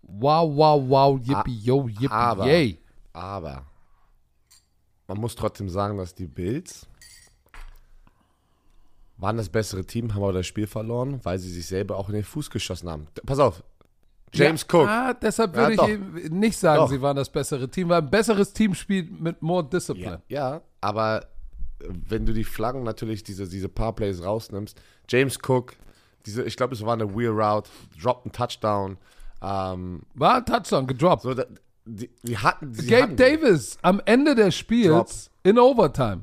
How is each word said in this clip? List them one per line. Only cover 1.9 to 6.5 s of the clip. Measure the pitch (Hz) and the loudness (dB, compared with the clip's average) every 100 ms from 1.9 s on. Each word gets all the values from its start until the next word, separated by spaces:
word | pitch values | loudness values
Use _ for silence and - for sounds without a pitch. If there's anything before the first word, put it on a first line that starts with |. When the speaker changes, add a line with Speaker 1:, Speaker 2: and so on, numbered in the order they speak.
| 104 135 | -4 -2
Speaker 2:
aber, | 107 120 98 120 | 2 0 2 2
Speaker 1:
yay. | 170 131 - _ - _ | 4 2 -4 _ -20 _
Speaker 2:
aber | 82 90 98 78 67 67 _ _ _ _ _ _ _ _ _ _ _ _ _ - | -14 -10 -10 -10 -14 -18 _ _ _ _ _ _ _ _ _ _ _ _ _ -12
man | 101 | -6
muss | 117 | -6
trotzdem | - 107 - 98 | -4 -6 -6 -6
sagen, | 90 101 101 | -4 -4 -4
dass | 90 | -8
die | - 87 | -12 -12
Bills | 80 90 | -6 -4